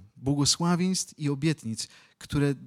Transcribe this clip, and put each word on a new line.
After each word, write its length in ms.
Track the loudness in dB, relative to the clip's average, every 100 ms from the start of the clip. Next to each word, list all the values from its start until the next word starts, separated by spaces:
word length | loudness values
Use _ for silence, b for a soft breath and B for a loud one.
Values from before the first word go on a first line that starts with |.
| -14 -6
błogosławieństw 1040 | -2 2 2 2 2 2 2 0 -4 -4
i 100 | -4
obietnic, 580 | 0 0 -2 -4 -8 -10 b b _
które 380 | -4 0 0 0